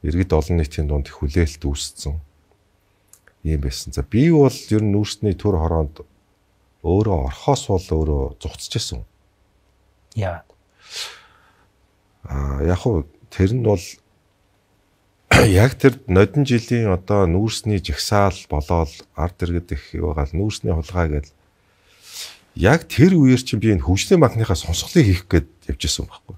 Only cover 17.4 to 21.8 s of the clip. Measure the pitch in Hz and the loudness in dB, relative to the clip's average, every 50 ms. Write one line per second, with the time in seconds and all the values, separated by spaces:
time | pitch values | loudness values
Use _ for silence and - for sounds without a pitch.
17.4 | 107 113 - - - 107 104 95 - - 76 - - - 104 104 101 98 87 - | 0 -2 -4 -4 -4 -2 -2 -2 -2 -4 -6 -6 -4 0 2 2 2 2 0 -4
18.4 | - _ - 76 76 - 87 85 82 78 - - - _ _ - 78 87 - _ | -10 _ -4 -4 -2 0 0 0 0 -2 -6 -16 -20 _ _ -6 -6 -6 -4 _
19.4 | 90 85 85 85 87 - 78 69 - - - 80 85 80 76 78 71 71 80 82 | -6 -4 -4 -6 -6 -6 -10 -10 -10 -12 -10 -6 -6 -4 -4 -4 -6 -4 -4 -4
20.4 | 101 107 - - - - 90 80 76 - 87 90 85 80 73 73 71 - _ _ | -4 -4 -6 -6 -4 -4 -2 -2 -4 -4 -2 -2 -2 0 -2 -4 -6 -8 _ _
21.4 | _ _ _ _ _ _ _ _ | _ _ _ _ _ _ _ _